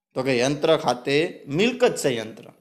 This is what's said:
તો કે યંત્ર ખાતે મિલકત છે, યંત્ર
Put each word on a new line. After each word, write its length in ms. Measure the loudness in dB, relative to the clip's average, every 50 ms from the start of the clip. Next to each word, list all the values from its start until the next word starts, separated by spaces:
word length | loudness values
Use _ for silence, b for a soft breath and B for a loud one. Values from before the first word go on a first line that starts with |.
| _ _ _
તો 80 | -4 -2
કે 160 | 0 2 2
યંત્ર 380 | 2 0 0 0 2 2 2
ખાતે 680 | 2 2 0 -2 -2 -2 0 0 0 0 0 -4 -10 -12
મિલકત 500 | -6 -2 0 0 0 2 2 2 0 2
છે, 140 | 0 -2 -2
યંત્ર 420 | -2 -2 -4 -8 -12 -16 -20 -20 -20 _